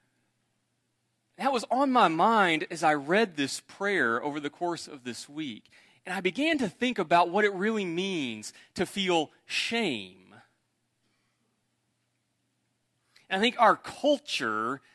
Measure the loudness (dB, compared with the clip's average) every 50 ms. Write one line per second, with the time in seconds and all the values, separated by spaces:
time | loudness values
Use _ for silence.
0 | _ _ _ _ _ _ _ _ _ _ _ _ _ _ _ _ _ _ _ _
1 | _ _ _ _ _ _ _ -4 -2 -2 0 -2 -2 -2 0 0 2 4 4 6
2 | 6 6 4 4 4 4 6 4 4 4 2 0 -2 -4 -4 0 2 2 2 2
3 | 2 2 2 2 2 2 0 -4 -4 -4 -4 -8 -12 -14 -10 -6 -4 -2 0 2
4 | 2 2 0 0 -2 -4 -6 -6 -8 -8 -8 -6 -4 -4 -4 -6 -8 -14 -16 -14
5 | -12 -12 -10 -12 -12 -14 -12 -10 -10 -10 -10 -12 _ _ _ -20 _ _ _ _
6 | -12 -8 -6 -2 -2 -2 -2 0 0 0 0 0 -2 -4 -4 -4 -4 -2 -2 -2
7 | 0 2 4 4 4 4 2 2 0 0 0 0 -2 -2 -2 -2 -2 -2 -2 -2
8 | -2 -2 -2 -4 -4 -6 -8 -10 -12 -14 -18 -20 -20 _ -6 -6 -6 -4 -4 -4
9 | 0 2 2 2 0 -2 _ _ _ -8 -6 -6 -4 -2 -2 -2 -2 -2 -2 -4
10 | -8 -12 -16 -20 -20 -20 -20 -20 -20 _ _ _ _ _ _ _ _ _ _ _
11 | _ _ _ _ _ _ _ _ _ _ _ _ _ _ _ _ _ _ _ _
12 | _ _ _ _ _ _ _ _ _ _ _ _ _ _ _ _ _ _ _ _
13 | _ _ _ _ _ -6 -2 0 0 2 4 6 6 6 6 4 0 -14 -8 -2
14 | 2 2 2 2 0 -6 -6 -4 -2 -2 -2 -2 -2 -4 -6 -8 _ _ _